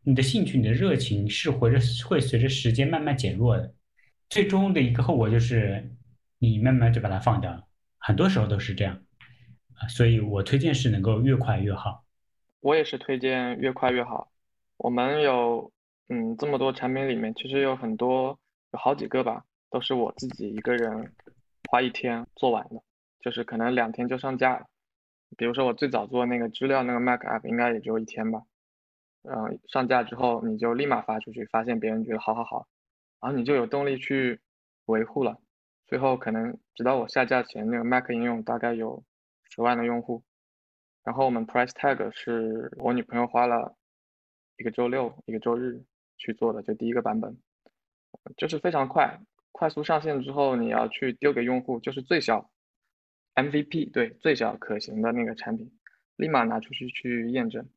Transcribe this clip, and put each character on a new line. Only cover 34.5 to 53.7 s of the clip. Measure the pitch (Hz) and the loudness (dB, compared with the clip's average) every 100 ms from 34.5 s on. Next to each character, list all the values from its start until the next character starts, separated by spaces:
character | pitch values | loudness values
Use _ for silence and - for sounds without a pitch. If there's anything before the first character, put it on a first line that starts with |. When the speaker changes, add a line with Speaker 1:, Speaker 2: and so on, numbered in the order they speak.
| _ _ _ - | _ _ _ -2
Speaker 2:
维 | 113 | 0
护 | 113 - | 0 -2
了。 | 120 113 _ _ _ _ _ | -2 -4 _ _ _ _ _
最 | 127 | 0
后 | 135 127 | 2 0
可 | - | -2
能 | 113 117 117 _ - | -2 -4 -8 _ -2
直 | |
到 | 120 131 | 0 0
我 | 110 | 0
下 | 135 123 | 0 2
架 | 127 | 0
前， | 117 110 110 | 0 -6 -4
那 | 120 | -2
个 | |
Mac | 117 127 123 | 0 0 0
应 | 120 | -2
用 | 120 117 | -2 -4
大 | 110 117 | -4 -2
概 | 120 | -2
有 | 113 113 - _ _ _ _ _ | -2 -6 -8 _ _ _ _ _
十 | - | -2
万 | 117 120 | 0 0
的 | 120 | -2
用 | 120 | -4
户。 | 117 117 _ _ _ _ _ _ _ _ - | -4 -10 _ _ _ _ _ _ _ _ -8
然 | 120 | 0
后 | 135 | 2
我 | |
们 | 120 110 | 2 0
Price | 127 123 | 0 0
Tag | - 143 131 104 | 0 0 0 -4
是 | - - 117 113 110 - - | -6 -4 -4 -2 -4 -8 -4
我 | 117 | -2
女 | 123 | -2
朋 | 113 120 | -2 -2
友 | 120 | 0
花 | 120 123 | 2 2
了 | 117 117 _ _ _ _ _ _ _ _ - | 2 -2 _ _ _ _ _ _ _ _ -8
一 | |
个 | 117 | -6
周 | 107 123 | -2 0
六、 | 131 120 - - | 0 -4 -8 -10
一 | |
个 | 110 | -4
周 | 120 120 | -2 -2
日 | 127 123 - _ _ _ | -2 -8 -18 _ _ _
去 | - | -10
做 | 110 117 | -2 -2
的， | 107 | -2
就 | - | -6
第 | 110 117 | -4 -2
一 | |
个 | 120 | -2
版 | 110 110 | 0 -4
本。 | 110 123 _ _ _ _ _ _ _ - - - | -4 -12 _ _ _ _ _ _ _ -20 -20 -8
就 | 156 | -6
是 | 156 | -2
非 | 180 | -2
常 | 160 135 | 0 0
快， | 156 139 - - _ _ | 2 0 -2 -20 _ _
快 | - 160 | -4 -4
速 | 151 | -2
上 | 151 156 | -2 -2
线 | 156 143 | 0 -4
之 | 135 | -4
后， | 143 139 127 | 0 2 2
你 | 117 | 0
要 | 113 117 | 0 -2
去 | - 131 | -2 -4
丢 | 117 147 | 0 0
给 | 123 | 2
用 | 120 127 | 0 -2
户， | 127 120 | -2 -6
就 | - | -4
是 | 135 | -8
最 | 131 170 | -2 0
小 | 120 110 - _ _ _ _ _ _ _ _ - | 2 0 -2 _ _ _ _ _ _ _ _ -2
M | 143 | 0
V | 147 | -2
P， | 147 | -2